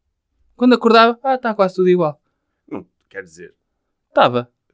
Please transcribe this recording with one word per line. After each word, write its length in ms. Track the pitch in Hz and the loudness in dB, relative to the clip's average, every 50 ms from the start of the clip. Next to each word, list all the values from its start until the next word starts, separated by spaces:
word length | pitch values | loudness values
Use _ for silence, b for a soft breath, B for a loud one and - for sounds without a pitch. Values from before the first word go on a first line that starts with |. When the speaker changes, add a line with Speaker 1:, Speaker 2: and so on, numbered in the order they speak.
| _ _ _ _ _ _ _ _ _ _ _ | _ _ _ _ _ _ _ _ _ _ _
Speaker 1:
Quando 180 | - 240 254 240 | -2 0 2 2
acordava, 460 | 226 - 226 220 226 226 233 233 233 - | 2 2 2 4 4 4 2 0 -2 -4
ah, 140 | 269 262 | -4 -4
tá 160 | 254 254 226 208 | -4 -4 -4 -2
quase 220 | 208 190 185 185 | -2 -2 -2 -2
tudo 140 | 185 185 180 | -2 0 0
igual. 300 | 180 175 165 151 143 _ _ _ _ _ _ _ _ _ _ - | 0 0 -2 -4 -6 _ _ _ _ _ _ _ _ _ _ -18
Speaker 2:
Não, 160 | - 98 90 _ _ _ _ _ | -16 -16 -16 _ _ _ _ _
quer 140 | - 98 92 | -20 -20 -18
dizer, 300 | 85 80 87 85 80 _ _ _ _ _ _ _ _ _ _ _ _ - | -18 -20 -20 -20 -20 _ _ _ _ _ _ _ _ _ _ _ _ -2
Speaker 1:
Tava. 360 | 294 190 127 123 120 123 - _ _ _ _ | 0 0 0 0 -4 -8 -10 _ _ _ _